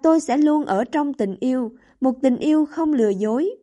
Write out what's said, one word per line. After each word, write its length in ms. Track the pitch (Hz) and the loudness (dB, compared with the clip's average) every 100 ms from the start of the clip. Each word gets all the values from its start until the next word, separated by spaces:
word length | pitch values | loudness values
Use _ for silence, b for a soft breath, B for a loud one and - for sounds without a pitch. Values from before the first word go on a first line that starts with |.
tôi 180 | 320 320 | 4 2
sẽ 160 | 320 277 | 2 2
luôn 280 | 302 302 | 2 2
ở 200 | 294 190 | 0 -2
trong 300 | 254 302 285 | -2 -2 -4
tình 220 | 269 196 185 | -4 -6 -2
yêu, 320 | 254 254 226 b b b | -2 -2 -4 b b b
một 120 | 262 254 | -2 0
tình 140 | 262 247 | 0 0
yêu 300 | 294 311 294 | 2 2 0
không 260 | 320 311 | -2 0
lừa 160 | 277 214 | 2 0
dối 420 | 190 214 240 381 494 | 0 -2 -2 -4 -4